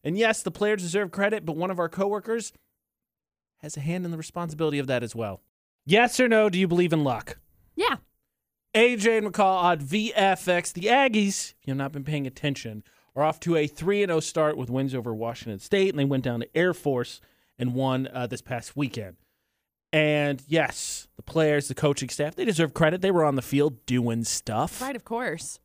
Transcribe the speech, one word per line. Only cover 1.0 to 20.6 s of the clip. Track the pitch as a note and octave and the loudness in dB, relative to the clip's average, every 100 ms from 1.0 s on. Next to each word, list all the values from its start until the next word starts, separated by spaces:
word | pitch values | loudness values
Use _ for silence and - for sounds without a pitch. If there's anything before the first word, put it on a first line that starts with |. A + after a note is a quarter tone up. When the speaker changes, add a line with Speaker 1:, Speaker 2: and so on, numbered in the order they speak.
| G3 | -2
Speaker 1:
credit, | F#3 G3+ G#3+ | 0 0 0
but | D#3+ D#3 | -4 -4
one | F3+ | -4
of | F3+ | -2
our | E3 | -4
coworkers | F#3 G3 G#3 A3 A3+ G#3+ _ _ _ _ _ _ _ _ _ _ _ | -2 -2 -2 -2 -6 -6 _ _ _ _ _ _ _ _ _ _ _
has | D3+ D3+ | -14 -8
a | |
hand | C#3+ F3+ | -4 -4
in | F3 | -4
the | D#3+ | -8
responsibility | D#3+ F3 E3+ D#3 D#3+ C#3+ | -10 -8 -8 -2 0 0
of | C3 | 0
that | B2 | -2
as | A#2 A#2 | -2 -6
well. | G#2+ F#2 _ _ _ _ | -6 -8 _ _ _ _
Yes | - G3+ A#3+ - | 4 4 6 4
or | B3+ | 4
no, | A3 G#3+ | 6 4
do | F3+ | 4
you | F#3 | 2
believe | F3 F3 | 4 4
in | D#3+ | 2
luck? | C#3+ - - - _ _ _ | 2 -2 -6 -16 _ _ _
Speaker 2:
Yeah. | - A4+ C#4 _ _ _ _ _ _ _ | -2 -2 -2 _ _ _ _ _ _ _
Speaker 1:
A | A3 A#3+ A#3+ | 4 4 4
J | G#3+ A3 | 2 2
and | G#3 | 0
McCall | F3+ G3 F#3 | 2 2 4
on | F3 E3+ | 4 2
V | C#3 G3+ G#3+ | 0 -2 0
F | - G3 F#3 F#3 | 2 2 2 2
X. | F3 F3 | 0 0
The | - | -4
Aggies, | G3 B3+ C4+ G#3+ G3 - - _ | 2 4 4 4 2 -2 -10 _
if | - | -6
you've | C3+ | -4
not | C#3 | -4
been | C#3+ | -6
paying | C#3 D3+ C3+ | -6 -4 -4
attention, | - D3 C3+ A#2 G#2+ - _ _ C3 | -4 -4 -4 -8 -12 -16 _ _ -2
are | |
off | D3+ D#3 | 0 0
to | E3+ E3 | 0 0
a | D3+ | 0
three | - D#3+ G3+ | -2 0 2
and | G3 | 2
oh | E3 | 0
start | - E3 D3+ D3+ | 0 0 0 0
with | B2 | -4
wins | B2+ C3+ | -2 -2
over | C3 A#2 | -4 -6
Washington | G#2+ A2+ A#2 A#2 G2 | -6 -6 -8 -10 -10
State, | - G3 F#3+ | -2 2 2
and | D3+ | 2
they | |
went | C#3 C3+ | 0 0
down | B2+ A#2 | -2 -4
to | A#2 D#3 | -2 0
Air | F3+ | 0
Force | F3 D3 B2+ A#2+ - _ _ _ _ | 0 -2 -2 -4 -10 _ _ _ _
and | B2 | -4
won, | B2 C3+ C3 C3 | 0 0 0 -2
uh, | B2 B2 | -6 -6
this | B2 | -8
past | - B2 - C#3 | -8 -8 -8 -6
weekend. | C#3 A#2+ G2 F2 _ _ _ _ _ _ _ | -6 -6 -12 -16 _ _ _ _ _ _ _
And | D#3 D3+ D3+ C#3+ C3+ C3+ | 2 4 2 0 -2 0
yes, | D#3+ | 0